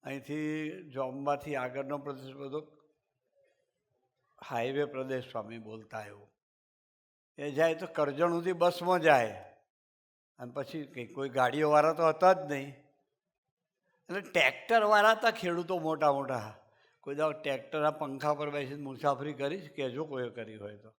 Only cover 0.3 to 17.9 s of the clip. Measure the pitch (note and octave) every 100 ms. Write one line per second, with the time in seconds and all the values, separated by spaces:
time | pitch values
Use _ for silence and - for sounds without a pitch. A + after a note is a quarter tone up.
0.3 | D3+ D3+ D#3 D#3 F#3 E3 C3 C3 C3+ C#3
1.3 | C#3+ D3+ C#3 B2+ B2+ C3+ C#3+ C#3 C3+ C3
2.3 | C3+ C#3 D3 D3+ _ _ _ _ _ _
3.3 | _ _ _ _ _ _ _ _ _ _
4.3 | _ - A#2+ B2 C#3 C#3+ C3+ C3 C3 B2
5.3 | A#2 G#2+ A2+ G#2+ A2 G#2+ A2+ G#2 G#2 G2+
6.3 | _ _ _ _ _ _ _ _ _ _
7.3 | - C#3+ C3+ E3 D#3+ F3+ - C#3+ C3+ E3+
8.3 | E3+ E3+ F3 F3 F3 F3 F3+ D#3+ C#3 A2+
9.3 | F#2+ - _ _ _ _ _ _ _ _
10.3 | _ B2 C3 - D#3+ C#3 C3 A#2 B2 C3+
11.3 | B2+ B2+ C#3 D3+ D3+ D3+ D#3 D#3+ D#3 F#3
12.3 | F#3 E3 C#3+ C#3 C#3 _ _ _ _ _
13.3 | _ _ _ _ _ _ _ _ F#3 F#3
14.3 | F3 C3 - - A3+ G#3+ G#3 G#3+ A3 A#3
15.3 | A3 F3+ E3+ E3+ F3+ D#3 D#3 D3 C#3 C3
16.3 | B2+ G#2+ G#2 _ _ _ _ - C#3+ D#3
17.3 | C#3+ C#3+ C3+ - D#3 D3+